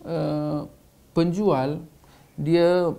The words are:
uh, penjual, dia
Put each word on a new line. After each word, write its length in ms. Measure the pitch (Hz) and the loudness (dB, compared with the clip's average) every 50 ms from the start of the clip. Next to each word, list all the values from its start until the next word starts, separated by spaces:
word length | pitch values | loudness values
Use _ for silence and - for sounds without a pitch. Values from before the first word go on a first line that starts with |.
| - | -12
uh, 640 | - 165 156 156 151 151 151 151 151 151 147 - - - - _ _ _ _ _ _ - | -8 -6 -4 -4 -2 -4 -4 -4 -4 -4 -6 -8 -10 -16 -20 _ _ _ _ _ _ -2
penjual, 640 | - 170 175 165 202 214 190 147 131 131 143 151 170 - - - - - - - - - _ - - | 0 0 0 0 0 0 2 2 2 0 -2 -4 -6 -10 -16 -20 -20 -20 -20 -20 -20 -20 _ -10 -6
dia 480 | 143 156 165 170 170 175 180 180 175 165 - | 0 2 4 4 6 4 4 4 2 0 -2